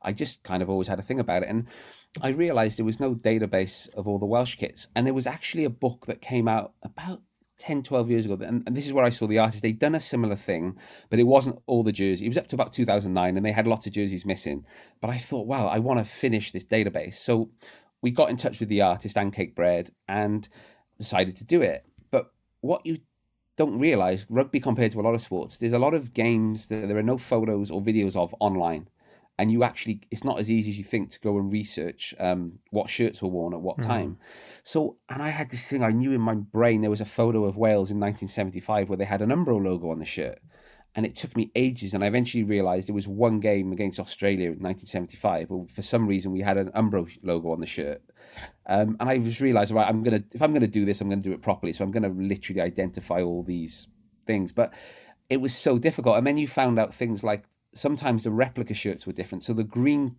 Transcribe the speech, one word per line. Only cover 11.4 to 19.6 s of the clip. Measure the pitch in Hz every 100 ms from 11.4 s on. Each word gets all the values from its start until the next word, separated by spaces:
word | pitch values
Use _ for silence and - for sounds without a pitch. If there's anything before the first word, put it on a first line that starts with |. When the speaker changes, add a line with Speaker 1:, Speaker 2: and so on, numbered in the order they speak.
| 131 - -
Speaker 1:
all | 120
the | 110
jerseys. | 101 98 92 104
It |
was | 135
up | -
to | -
about | 117
two | - 120
thousand | 104 101
nine, | 92 90 95
and | 107
they |
had | 107 113
lots | 110 104
of |
jerseys | 104 101 95 98
missing, | 92 78 71 - - - _
but | 113
I | 123
thought, | - 131 107
"Wow, | 135 101
I | 107
want | 123 123
to | 104
finish | - 131 110 104
this | 92
database." | - 110 101 85 78 -
So | - 117 113 _ - - _ _
we | 123
got | 123 151
in | 123
touch | 131 -
with | 107
the | 101
artist, | 95 90 101 104
Anne | 98
Cake | 98 87
Bread, | -